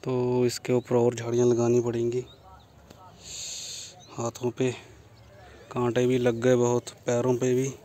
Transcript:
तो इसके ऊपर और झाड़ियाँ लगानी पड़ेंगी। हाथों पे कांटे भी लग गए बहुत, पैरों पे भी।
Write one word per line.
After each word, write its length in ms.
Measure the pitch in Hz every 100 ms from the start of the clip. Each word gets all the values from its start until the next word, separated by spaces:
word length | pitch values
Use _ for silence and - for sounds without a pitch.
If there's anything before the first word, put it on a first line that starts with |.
तो 420 | - 127 123 123 123
इसके 260 | - -
ऊपर 240 | 123 - 123
और 180 | 120
झाड़ियाँ 320 | 117 120 120 123
लगानी 340 | 117 120 120
पड़ेंगी। 440 | 117 117 117 123 123 - - - - - - - - - - - - - - - - - - -
हाथों 340 | 117 - 123
पे 200 | 117 131 113 - - - - - - - - -
कांटे 340 | 120 123 117 123
भी 120 | 127
लग 220 | 120 113
गए 160 | 123 127
बहुत, 340 | 120 120 - - -
पैरों 300 | 120 123 123
पे 180 | 127
भी। 140 | 127 135 127